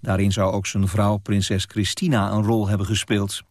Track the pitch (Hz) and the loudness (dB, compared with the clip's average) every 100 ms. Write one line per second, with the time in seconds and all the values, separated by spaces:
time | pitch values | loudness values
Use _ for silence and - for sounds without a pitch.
0 | - 95 101 98 95 101 95 101 95 101 | 0 2 2 2 0 0 -4 -2 0 2
1 | 104 104 101 101 95 101 - 107 98 - | 0 0 0 0 0 -2 -2 -2 -2 0
2 | 185 123 98 104 107 113 101 104 92 107 | 0 2 2 0 2 0 2 0 0 -2
3 | - 104 101 - - | 0 0 0 -6 -12